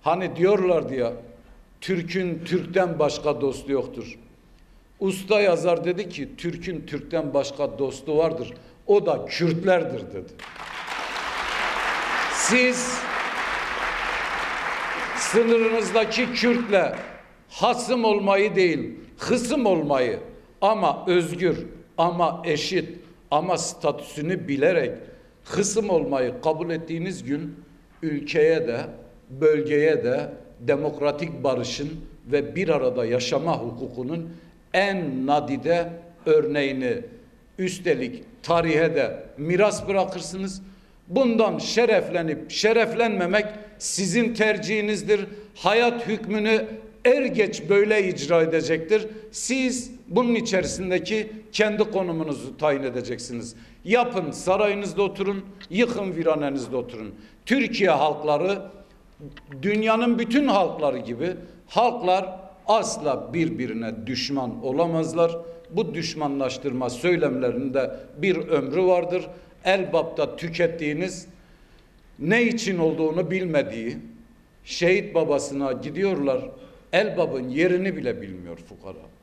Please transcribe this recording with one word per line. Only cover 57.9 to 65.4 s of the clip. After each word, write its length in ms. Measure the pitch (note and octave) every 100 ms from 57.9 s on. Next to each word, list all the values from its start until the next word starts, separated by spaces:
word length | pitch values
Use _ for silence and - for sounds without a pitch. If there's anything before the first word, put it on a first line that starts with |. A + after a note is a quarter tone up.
halkları, 720 | D3 D3+ D3 D3+ D3 F#3 G3+ F#3+ - - - - _ D3 - - C#3
dünyanın 560 | C3 G#3+ A3 A3 A#3+ A#3
bütün 300 | A#3 A#3+ C#4
halkları 500 | G3+ F3 C#3+ D3 B2
gibi 340 | A#2 A#2+ E3+ F3+ - - -
halklar 720 | - A#3+ A#3+ F3+ F#3 F#3+ - - - -
asla 680 | A3 F#3+ - D3 C3 -
birbirine 720 | D3+ D#3+ A2 B2 A2 A2+ A2 -
düşman 580 | B2+ - C#3 B2 A2
olamazlar. 720 | C3 C#3 E3+ E3 D#3+ D#3+ E3+ E3